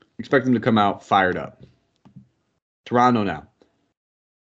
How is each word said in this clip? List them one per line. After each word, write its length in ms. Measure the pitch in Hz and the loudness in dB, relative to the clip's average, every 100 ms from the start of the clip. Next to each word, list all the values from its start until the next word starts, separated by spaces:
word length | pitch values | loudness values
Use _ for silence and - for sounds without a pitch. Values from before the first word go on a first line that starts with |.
| _ - | _ -18
Expect 260 | - 139 127 | -2 -2 0
them 80 | |
to 60 | 120 | -2
come 180 | 120 110 | 0 0
out 260 | 101 - | 0 -2
fired 340 | - 101 92 85 | -2 0 0 -2
up. 260 | 71 - - _ _ _ _ - - _ _ _ _ _ - | -8 -16 -20 _ _ _ _ -20 -20 _ _ _ _ _ -4
Toronto 380 | 120 123 120 | 2 4 2
now. 240 | 101 78 - _ _ _ _ _ _ _ _ _ _ | -2 -6 -12 _ _ _ _ _ _ _ _ _ _